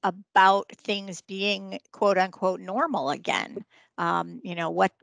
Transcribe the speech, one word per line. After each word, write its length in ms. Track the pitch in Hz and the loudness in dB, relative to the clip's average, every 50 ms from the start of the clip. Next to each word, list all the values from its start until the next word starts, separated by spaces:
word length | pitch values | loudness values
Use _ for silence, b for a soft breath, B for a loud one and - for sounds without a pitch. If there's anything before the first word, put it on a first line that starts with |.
about 680 | - 196 175 190 202 _ - 196 190 190 196 202 - - - | -4 -4 -4 -4 -6 _ 6 6 8 8 6 4 2 -4 -12
things 440 | - - - 208 202 196 196 175 - | -10 -6 -6 -6 -6 -6 -10 -14 -14
being 580 | - - 190 190 196 208 202 190 196 190 190 - - _ | -14 -12 -8 -4 -2 -2 -2 -4 -6 -10 -14 -14 -16 _
quote 240 | - - 214 202 196 185 | -4 0 2 4 4 4
unquote 420 | 185 190 - - 196 185 185 - | 2 0 -2 -2 -2 -2 -2 -4
normal 500 | 185 180 190 240 320 320 254 165 131 139 | -6 -8 -4 -4 -2 -2 -2 -2 -2 -2
again. 540 | 147 - - - - - - - - - - b b b b b _ | -4 -4 -4 -4 -2 -2 -4 -6 -10 -14 -16 b b b b b _
Um, 440 | - 170 170 175 170 170 170 170 165 | -4 -2 -2 0 -2 -2 -4 -10 -14
you 140 | - 180 175 | -12 -10 -8
know, 140 | 170 165 160 | -6 -6 -4
what, 200 | 165 180 196 185 - _ | 0 2 0 0 0 _